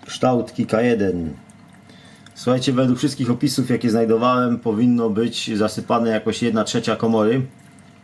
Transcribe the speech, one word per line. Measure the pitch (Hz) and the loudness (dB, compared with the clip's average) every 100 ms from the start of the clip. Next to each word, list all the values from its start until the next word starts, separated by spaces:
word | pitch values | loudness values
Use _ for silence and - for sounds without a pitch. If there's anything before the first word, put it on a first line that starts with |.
| - | -16
kształtki | - 127 120 - - 107 | -2 0 0 -2 -6 -2
K | 110 | 0
jeden. | 123 110 98 90 80 - - - - - - - - - - - | 2 0 0 -2 -6 -10 -18 -20 -20 -20 -20 -20 -20 -20 -20 -8
Słuchajcie, | 123 127 135 | -2 0 0
według | 127 127 123 | 0 2 0
wszystkich | 143 135 120 | -2 -2 -2
opisów, | 120 143 135 127 | 0 0 0 0
jakie | 117 120 | 0 2
znajdowałem, | 110 110 113 123 123 123 120 | 2 2 2 2 2 0 -2
powinno | 117 107 123 120 113 | -2 2 2 4 2
być | 101 117 - - 107 | 0 -2 -4 -4 -2
zasypane | 107 - - 117 117 | -2 -4 -2 0 2
jakoś | 110 113 101 | 0 -2 -2
jedna | 120 110 | 0 0
trzecia | 98 120 113 107 | 0 -2 -2 -2
komory. | 113 113 107 131 131 - - - - - | 2 2 2 2 -2 -10 -20 -20 -20 -20